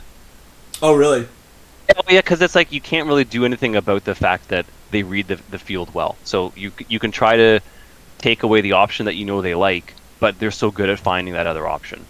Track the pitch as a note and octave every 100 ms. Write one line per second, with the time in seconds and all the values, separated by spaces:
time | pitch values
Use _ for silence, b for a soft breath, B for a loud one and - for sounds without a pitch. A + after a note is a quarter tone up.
0 | - - - - - - - - D#3 D3+
1 | D3 C3+ A#2 - - - - - - F3+
2 | - F#3 - E3+ F3 F3+ D#3+ D3 - D#3+
3 | D3+ C#3+ B2 A#2+ B2 B2 B2 G#2+ F#2+ G2
4 | - F#2+ F#2 F#2 - F#2 F2 - - G#2+
5 | F#2+ G2 F#2+ F#2+ - G2 - F#2+ F2 F2
6 | D#2 - - G2 F2+ - G2 - - A2+
7 | A2+ - A2 A2+ A2+ G#2+ - b b b
8 | b - A#2 A#2 A2+ A2 G2 F#2+ G#2 -
9 | G#2+ E2+ G2+ G2 F#2 E2+ G2 F2+ - -
10 | - - A2 F#2+ G#2+ - A2 G2 G2 G2+
11 | - F2+ F2+ F2 E2+ D#2+ D#2+ D2+ - -
12 | -